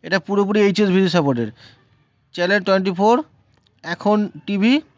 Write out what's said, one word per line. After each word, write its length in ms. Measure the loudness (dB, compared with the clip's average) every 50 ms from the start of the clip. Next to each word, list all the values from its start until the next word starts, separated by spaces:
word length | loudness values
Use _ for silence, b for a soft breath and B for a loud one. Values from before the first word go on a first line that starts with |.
| _
এটা 140 | -4 -4 -4 -4 -2
পুরোপুরি 320 | -2 -2 0 0 2 2 2 2
এইচএসবিসি 420 | 2 2 0 2 2 2 2 2 2
সাপোর্টেড। 320 | 0 0 0 0 -2 -4 -6 -8 b b b b b b b b b _ _ _ _ _ _ _
চ্যানেল 260 | -6 -2 0 0 -2 0 0
টোয়েন্টি 260 | 0 0 0 -2 -2 0
ফোর, 160 | 2 2 2 2 0 _ _ _ _ _ _ _ _ _ _ _ _
এখন 340 | -10 -10 -4 -2 0 0 0 0 -2 -6 -12 -8
টিভি 300 | -6 -4 0 2 2 2 2 -2 _ _